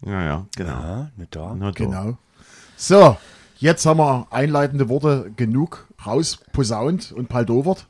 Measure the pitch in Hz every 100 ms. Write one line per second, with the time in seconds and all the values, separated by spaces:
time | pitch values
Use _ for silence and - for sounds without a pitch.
0 | 110 95 82 76 101 - 85 62 78 107
1 | 147 113 85 80 85 95 98 95 98 95
2 | 104 120 _ _ - - - - - 196
3 | 165 101 - - - - 147 165 160 160
4 | 147 127 - 123 147 147 143 139 120 139
5 | 151 139 95 110 117 123 170 - - _
6 | 104 127 160 - _ - 117 110 135 185
7 | - - 120 120 113 120 151 190 -